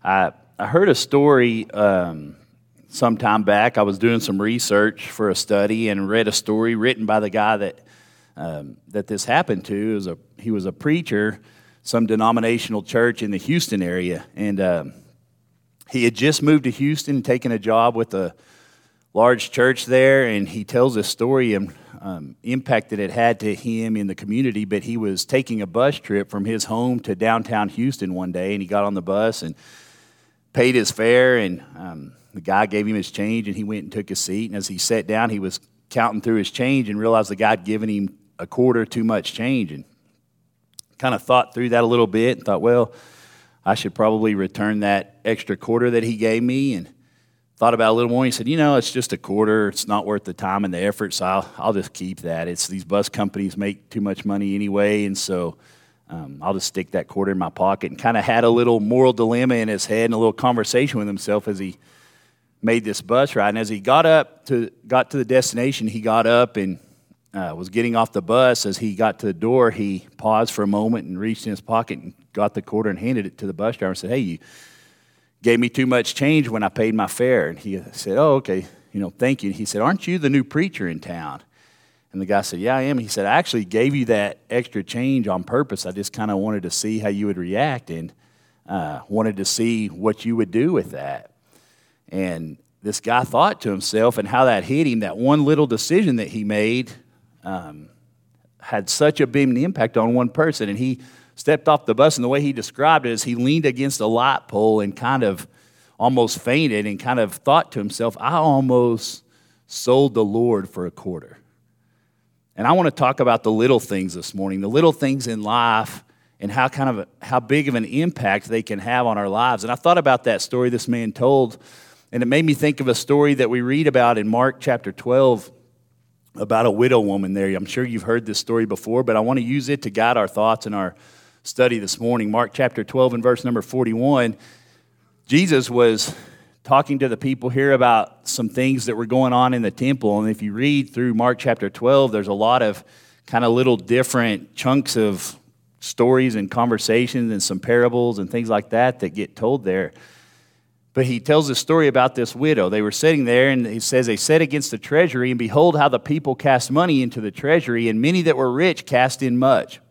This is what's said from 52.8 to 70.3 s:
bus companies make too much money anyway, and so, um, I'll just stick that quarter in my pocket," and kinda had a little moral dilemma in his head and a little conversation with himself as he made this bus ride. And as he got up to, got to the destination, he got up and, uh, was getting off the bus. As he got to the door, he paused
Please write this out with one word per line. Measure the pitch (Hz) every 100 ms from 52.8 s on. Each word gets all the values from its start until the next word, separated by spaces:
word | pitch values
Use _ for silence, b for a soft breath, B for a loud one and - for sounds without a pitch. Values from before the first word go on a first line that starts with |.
bus | 78 101 101
companies | - 101 98 98 95
make | 101 101 _
too | 113
much | 101 95
money | 104 101 101 101
anyway, | 101 101 101 107
and | 101 95
so, | - 90 85 - b b b b _
um, | 82 69 69
I'll | 82
just | 98 -
stick | 95 87
that | 92 -
quarter | 98 98
in | 95
my | 82
pocket," | - 95 98 85
and | -
kinda | 120 113
had | 101 117
a | 117
little | 117 120 113
moral | 104 127 131
dilemma | 117 113 120 127
in | 120 110
his | 101 -
head | 107 117
and |
a | 113
little | 113
conversation | - 127 120 104 123 139 117
with | 101
himself | 98 - 104 107
as | 98
he | 95 - b b b b b b b _
made | 110 117
this | 107 98
bus | 92 120 139 113
ride. | 104
And | 110
as | 107
he | 107
got | 98 143 165
up | 160 131 _ -
to, | 123 113 _ 110
got | 127 127
to | 143
the |
destination, | 117 127 123 117 131 131 110
he | 110
got | 110 110 113
up | 120 123 107
and, | 95 85 b b b _ _
uh, | 98 87 80
was | 92
getting | 107 117
off | 117 110
the | 101
bus. | 87 120 127 120 101
As | 98
he | 110 95
got | 110 -
to | 107
the |
door, | 85 110 127 120
he | 95 101 95 - -
paused | 107